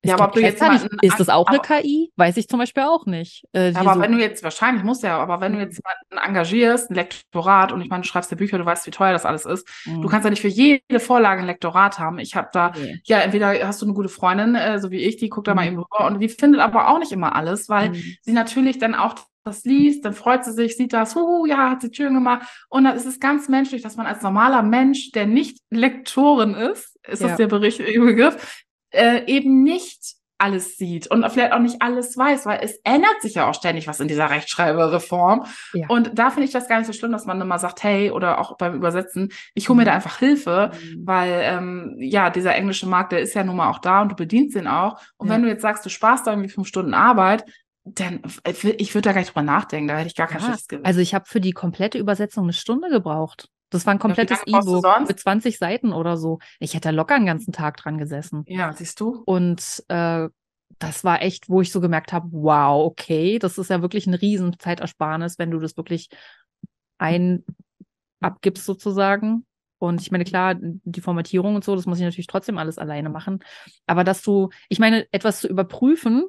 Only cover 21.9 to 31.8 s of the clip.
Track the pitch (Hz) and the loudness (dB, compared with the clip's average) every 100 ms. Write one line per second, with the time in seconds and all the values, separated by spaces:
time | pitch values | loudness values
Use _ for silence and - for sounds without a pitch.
21.9 | - 285 262 247 247 - - _ 269 262 | -4 0 2 2 0 -4 -20 _ 4 4
22.9 | 254 254 254 277 294 285 262 269 254 220 | 4 -8 -4 -2 -2 0 0 0 -4 -10
23.9 | 214 220 214 196 196 247 262 214 240 262 | -8 -8 -4 0 4 4 4 4 4 4
24.9 | 269 - 220 208 240 294 - _ 226 262 | 2 -4 -2 2 2 0 -10 _ 0 0
25.9 | 262 - - 285 277 214 196 247 427 - | 0 -6 2 4 6 2 0 -4 -6 -12
26.9 | _ - 202 247 - 214 208 214 233 - | _ -12 -4 -2 2 2 2 0 0 0
27.9 | 226 240 214 285 - - - _ _ _ | 4 6 6 4 2 -16 -20 _ _ _
28.9 | 185 233 240 - 277 277 262 277 359 - | 4 4 4 0 0 4 6 6 2 -8
29.9 | - - _ _ _ 202 190 185 - 180 | -18 -20 _ _ _ 0 0 -6 -8 -6
30.9 | 165 - 226 226 247 240 226 240 - | -6 0 2 2 2 2 2 0 0